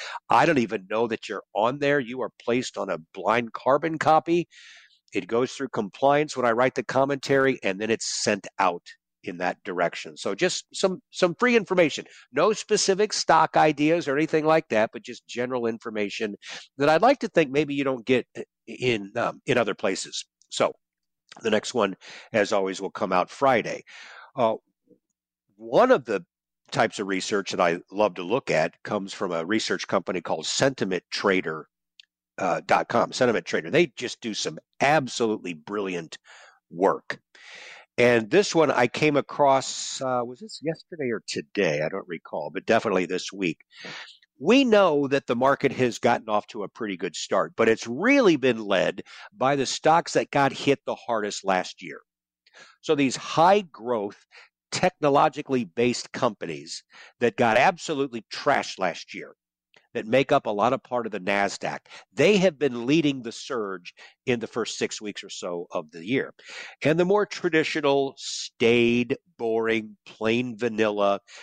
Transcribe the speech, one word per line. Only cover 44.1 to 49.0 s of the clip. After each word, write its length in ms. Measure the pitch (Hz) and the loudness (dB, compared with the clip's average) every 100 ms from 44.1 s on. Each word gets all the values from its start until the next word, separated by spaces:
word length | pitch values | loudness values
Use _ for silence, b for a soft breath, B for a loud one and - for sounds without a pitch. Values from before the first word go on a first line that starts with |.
| B _ _ | B _ _
We 240 | 147 262 | 2 4
know 440 | 254 208 185 147 139 | 6 4 4 2 0
that 180 | 139 - | 0 0
the 80 | 120 | 2
market 380 | 131 135 135 | 2 2 0
has 260 | 104 123 - | 2 0 2
gotten 300 | 123 113 110 | 0 0 0
off 180 | 107 - | -2 -2
to 160 | 110 | -8
a 60 | 95 | -10
pretty 260 | - 110 92 | -8 -8 -6
good 200 | 92 - | -6 -8
start, 360 | - 101 85 - | -2 0 0 2
but 100 | 113 | 2
it's 180 | 110 113 | 2 -2
really 520 | 123 226 285 214 147 | -2 2 4 4 4
been 260 | 131 113 | 2 0
led 400 | 101 95 82 95 | 0 2 2 -2